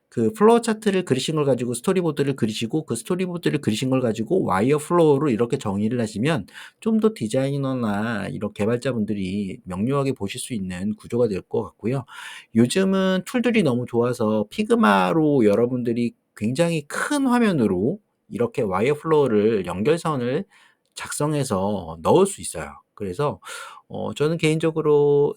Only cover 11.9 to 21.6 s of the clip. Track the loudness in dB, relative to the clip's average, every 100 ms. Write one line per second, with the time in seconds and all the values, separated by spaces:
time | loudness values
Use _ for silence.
11.9 | -4 -6 -14 -16 -18 -2 2 4 4 2
12.9 | 2 2 0 -2 -2 2 2 2 0 -2
13.9 | 0 0 0 0 0 -2 -4 0 4 4
14.9 | 4 4 2 4 4 4 4 2 0 -2
15.9 | -2 -2 -6 _ -6 -4 0 0 0 -4
16.9 | -6 -4 0 2 2 2 2 2 2 0
17.9 | -2 _ _ -10 -4 -2 -2 -2 0 0
18.9 | 0 2 2 4 4 4 2 -2 -2 0
19.9 | 0 0 -2 -2 -4 -6 _ _ _ _
20.9 | -14 -10 -4 -2 0 0 -2